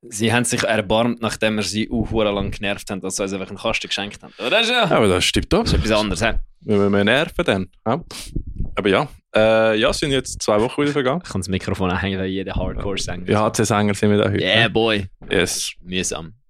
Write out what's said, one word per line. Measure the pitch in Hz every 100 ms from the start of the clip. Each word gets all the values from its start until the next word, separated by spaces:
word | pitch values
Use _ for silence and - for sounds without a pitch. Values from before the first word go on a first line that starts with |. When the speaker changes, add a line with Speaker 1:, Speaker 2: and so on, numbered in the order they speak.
Speaker 1:
sie | - - 113
haben | 117 120
sich | 120
erbarmt, | 107 110 98 110 120 117
nachdem | 110 - 110 107
wir |
sie | 95 104 110
auch | 120 107
hure | 113 104
lang | 101 98
genervt | - 101 101 -
haben, | 98
dass | 92 -
sie |
uns | 98
einfach | 98 92
einen | 98
Kasten | 113 110 -
geschenkt | - 101 -
haben. | - - 110
Oder | 196
schon? | 226
Speaker 2:
Ja, | 247 196
aber | 151 107
das | 90 -
stimmt | - -
doch. | 175
Speaker 1:
Das | 240
ist | -
etwas | 107
anderes, | 107 107 87
hä? | 113 107 - -
Speaker 2:
Wenn | - 104
wir | 101
mehr | 101
nerven, | 101 127 170 - 165
dann. | 101 92 _ -
Ja. | 139 - - - - - - - -
Aber | 98
ja. | 95 147 - _ 110
Äh, | 110 110 110 110
ja, | 123
es | -
sind | 156
jetzt | 135 - -
zwei | - 107
Wochen | 120 -
wieder | 147
vergangen. | 147 127 160
Speaker 1:
Ich | -
kann | 101
das | 92
Mikrofon | 92 - 98 92
auch | 90
hängen, | 101 95
weil | 95
jeder | 95 95 92
Hardcore-Sänger | 92 92 101 98 - 90 90
Speaker 2:
Ja, | 107
H | 107
C | - 107
Sänger | 104 104
sind | 98 107
wir | 104
da | 101
heute, | 101
Speaker 1:
Yeah, | 87 107
Speaker 2:
ne? | 117
Speaker 1:
boy. | 110 113 107 95 - -
Speaker 2:
Yes. | 101 87 - - -
Speaker 1:
Mühsam. | 87 92 87 - 82 113